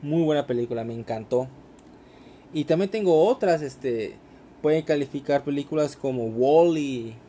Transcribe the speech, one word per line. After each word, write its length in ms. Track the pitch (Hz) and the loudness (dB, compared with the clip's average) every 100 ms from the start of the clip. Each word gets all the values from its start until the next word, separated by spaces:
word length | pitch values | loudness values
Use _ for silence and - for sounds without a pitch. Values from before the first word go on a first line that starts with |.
Muy 220 | 147 160 | -2 0
buena 240 | 156 147 139 | 2 0 0
película, 360 | 120 120 117 | -2 -2 -4
me 120 | 113 117 | -6 -10
encantó. 520 | 113 113 104 123 127 - - - - - - - - - - | -8 -10 -2 -2 -2 -10 -20 -20 -20 -20 -20 -20 -20 -20 -10
Y 100 | 156 | -6
también 260 | 143 160 196 | 0 0 0
tengo 360 | 220 196 156 185 | 0 4 6 4
otras, 360 | 254 196 165 | 2 2 0
este, 540 | 147 - 135 117 104 - - - - - | -2 -6 -4 -4 -4 -10 -20 -20 -20 -4
pueden 200 | 151 156 | 0 0
calificar 600 | 156 147 139 143 139 143 | 0 -2 -2 -8 -2 -2
películas 520 | 139 143 139 151 147 - | 0 -6 -4 -2 -2 -2
como 300 | 139 127 113 | -4 -2 -4
Wall-E 880 | 113 131 156 170 160 143 127 113 113 | 0 4 6 6 2 -2 -6 -8 -14